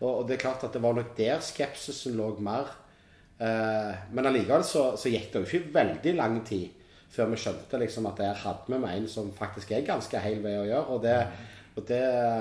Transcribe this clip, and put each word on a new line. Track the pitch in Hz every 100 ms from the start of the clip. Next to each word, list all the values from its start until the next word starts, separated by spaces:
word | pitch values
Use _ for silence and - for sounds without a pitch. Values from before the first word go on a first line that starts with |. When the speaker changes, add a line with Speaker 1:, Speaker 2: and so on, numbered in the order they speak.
Speaker 1:
Og, | 123
og | 117 120
det | 127
er |
klart | 131 131
at | 117
det | 123
var | 117
nok | 120 120 -
der | 110 156
skepsisen | - - 139 - - 127 131 113
lå | 107 101
mer. | 101 117 143 - - - - - - -
Eh, | 113 113 110 110 107 92 -
men | 117 131
allikevel | 127 98 151
så, | 175 156 127 107
så | 131
gikk | 113 -
det | 107
jo | 92 180
ikke | 160
veldig | 151 104 - 175 175
lang | 113 113
tid | 113 98 87 - - - -
før | - 113
vi | 113
skjønte | - 85 - 123
liksom | 117 107 107
at | 92
jeg | 101 101
hadde | 101 87 -
med | 131
meg | 110 95
en | 110
som | - 101
faktisk | 95 101 104 95
er | 110 151
ganske | 151 - 110
hel | 104 110
vei | 104 101
å | 104
gjøre, | 127 147
og | 123
det, | 117 123
Speaker 2:
Mm. | 117 - - - - -
Speaker 1:
og | 101
det, | 123 131 123 117 113